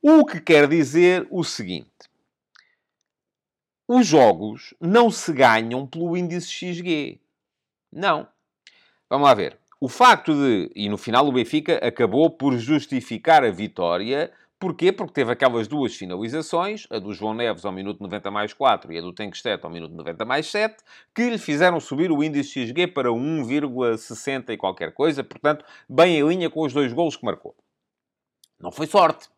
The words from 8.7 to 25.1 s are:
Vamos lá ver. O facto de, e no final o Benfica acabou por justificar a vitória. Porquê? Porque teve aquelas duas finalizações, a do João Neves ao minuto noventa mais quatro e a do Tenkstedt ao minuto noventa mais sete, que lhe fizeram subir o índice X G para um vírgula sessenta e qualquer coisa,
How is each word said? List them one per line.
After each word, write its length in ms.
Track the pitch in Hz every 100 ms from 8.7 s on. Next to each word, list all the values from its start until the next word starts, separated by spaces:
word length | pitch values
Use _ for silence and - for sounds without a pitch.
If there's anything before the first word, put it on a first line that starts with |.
| _ _ _ _
Vamos 180 | 135 143
lá 60 |
ver. 240 | 113 80 - _ _
O 80 | 131
facto 440 | - 247 208 -
de, 380 | 147 139 107 85 -
e 140 | 104
no 80 | 104
final 300 | - 117 143
o 40 |
Benfica 440 | 127 117 156 156 156 120
acabou 440 | 110 117 117 160
por 280 | 160 139 123
justificar 840 | 117 151 143 131 117 113 - 156
a 80 | 123
vitória. 800 | 90 104 - 87 87 107 139 160 _ _ _
Porquê? 320 | 190 - 180
Porque 220 | 196 190
teve 180 | - 117
aquelas 360 | 123 131 117 110
duas 280 | 147 127 -
finalizações, 920 | 92 90 113 147 156 170 185 107 -
a 80 | 110
do 160 | 98
João 220 | 104 107 110
Neves 280 | 120 90
ao 80 | 101
minuto 300 | 92 98 101
noventa 300 | 98 101 98
mais 220 | 101 107
quatro 380 | - 135 104 -
e 60 | 82
a 40 |
do 120 | 87
Tenkstedt 500 | 87 107 87 120 98
ao 80 | 85
minuto 220 | 85 80
noventa 320 | 80 78 85 113
mais 220 | 135 156
sete, 300 | 208 220 214 _ _ _
que 160 | - 240
lhe 80 | 226
fizeram 420 | - 147 180 170
subir 320 | - 139 175
o 120 | 151
índice 300 | 156 143 143
X 160 | 139 117 131
G 120 | 180
para 260 | 180 123
um 320 | 117 139 160 120
vírgula 500 | 143 147 123 123 110
sessenta 540 | - 113 - 135 120
e 60 | 107
qualquer 360 | 98 92 80
coisa, 300 | - 151